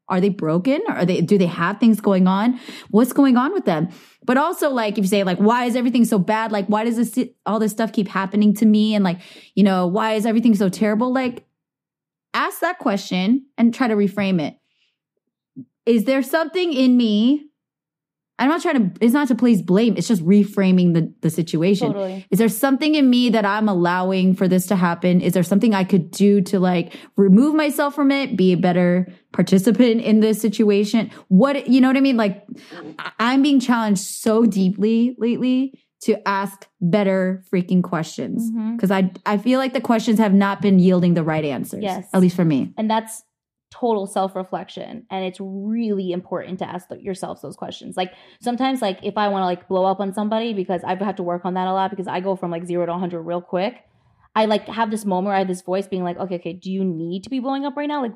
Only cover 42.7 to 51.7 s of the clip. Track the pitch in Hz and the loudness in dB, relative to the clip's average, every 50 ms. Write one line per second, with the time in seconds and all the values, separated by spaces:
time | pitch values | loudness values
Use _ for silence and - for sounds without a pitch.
42.7 | - - 220 220 220 226 226 - - - - _ _ _ _ _ _ _ _ _ | -6 -6 -4 -2 -2 -2 -4 -6 -12 -20 -20 _ _ _ _ _ _ _ _ _
43.7 | - - 254 233 220 202 190 196 - 202 190 190 190 185 185 - 190 170 185 - | -10 -6 -4 -2 -2 -2 -4 -4 -4 -4 -4 -4 -4 -8 -8 -8 -8 -10 -10 -12
44.7 | - 185 - - - 226 - - 190 190 190 185 185 - 196 190 190 196 196 214 | -14 -14 -14 -14 -14 -16 -14 -12 -10 -8 -8 -8 -8 -10 -12 -12 -12 -10 -8 -6
45.7 | 220 233 233 214 202 196 190 180 170 180 180 - 185 160 - - 185 180 180 - | -4 -4 -2 -2 -4 -4 -4 -4 -6 -6 -8 -8 -8 -10 -8 -10 -10 -10 -10 -10
46.7 | - 185 - - - - - 202 185 - 175 160 - - - 143 - - - - | -10 -12 -14 -16 -18 -14 -10 -10 -10 -10 -10 -12 -12 -12 -16 -18 -16 -14 -14 -14
47.7 | - - - - 180 185 185 185 - - - - _ _ - 240 240 233 262 269 | -14 -14 -16 -12 -8 -8 -8 -8 -10 -16 -20 -20 _ _ -8 -6 -4 -2 -2 -2
48.7 | 269 254 233 196 190 190 - 208 196 214 208 202 196 190 190 180 180 175 - - | -2 -2 -4 -6 -6 -6 -8 -8 -4 -2 -2 -2 -2 -2 -2 -2 -4 -6 -6 -4
49.7 | 190 185 185 190 190 190 202 196 190 214 208 214 220 220 226 233 214 196 185 - | -2 0 0 0 0 -2 -4 -6 -6 -6 -4 -2 -2 -2 -4 -4 -4 -6 -4 -4
50.7 | 185 175 - - 185 185 196 196 185 - 180 175 175 175 175 185 185 185 185 185 | -6 -6 -4 -6 -6 -4 -6 -6 -6 -6 -6 -6 -6 -4 -6 -6 -4 -4 -4 -2